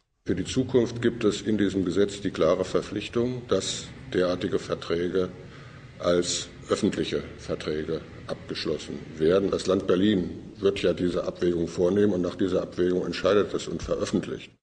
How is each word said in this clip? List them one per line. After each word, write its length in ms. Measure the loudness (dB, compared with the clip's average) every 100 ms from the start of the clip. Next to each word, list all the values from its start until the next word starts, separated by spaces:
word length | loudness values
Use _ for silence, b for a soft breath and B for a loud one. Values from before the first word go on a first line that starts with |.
| _ _ -2
Für 100 | -2
die 100 | 0
Zukunft 560 | -2 2 2 2 2
gibt 240 | 0 2 0
es 160 | 0
in 160 | 0 2
diesem 260 | 2 2
Gesetz 380 | 0 2 0 0
die 100 | -6
klare 320 | 2 4 4
Verpflichtung, 760 | 2 -2 -2 -8 -4 -2 -2 -2 0
dass 380 | 0 0 -6 -10 -14 -4
derartige 440 | 0 2 0 0 -2
Verträge 720 | -2 -6 -2 -2 0 0 -2 -6 B B B B B -2
als 480 | 2 4 2 -2 -6 -10 -2
öffentliche 540 | 2 2 0 -2 -2 -4 -12
Verträge 600 | -6 -6 -4 -4 -2 -4 -6 -14 -10
abgeschlossen 720 | -10 -8 -6 -4 -4 -6 -10 -10 0
werden. 340 | 4 4 4
Das 160 | 0 2
Land 180 | 0 4
Berlin 440 | 4 6 4 0 -6 -12 0
wird 220 | 0 2
ja 120 | 0
diese 320 | 2 0 0 -4
Abwägung 420 | 0 0 2 0
vornehmen 460 | 2 2 4 4
und 80 | 2
nach 140 | -2 0
dieser 260 | 0 0
Abwägung 440 | -2 0 2 2 0
entscheidet 480 | 0 4 4 2
es 140 | -2 -4
und 160 | -6
veröffentlicht. 640 | -4 -2 0 0 -2 -8 -12 _